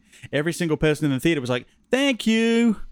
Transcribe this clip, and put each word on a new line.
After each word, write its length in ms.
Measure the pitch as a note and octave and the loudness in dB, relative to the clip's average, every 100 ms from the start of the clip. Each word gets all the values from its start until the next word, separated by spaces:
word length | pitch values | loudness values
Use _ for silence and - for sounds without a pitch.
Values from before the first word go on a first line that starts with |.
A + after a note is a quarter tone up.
| _ - - | _ -20 -6
Every 200 | C#3 E3 | -4 -2
single 220 | E3 E3+ D3 | -4 -2 0
person 260 | D#3 D3+ D3 | 0 0 0
in 40 | |
the 100 | C3 | 0
theater 200 | E3+ D3+ | 0 0
was 80 | B2 | -2
like, 160 | B2 - _ _ | -4 -6 _ _
"Thank 360 | B3+ C#4 A3 A3 | 0 0 0 0
you." 500 | A3+ A3+ A#3 A#3 G3 - | 2 2 2 2 0 -6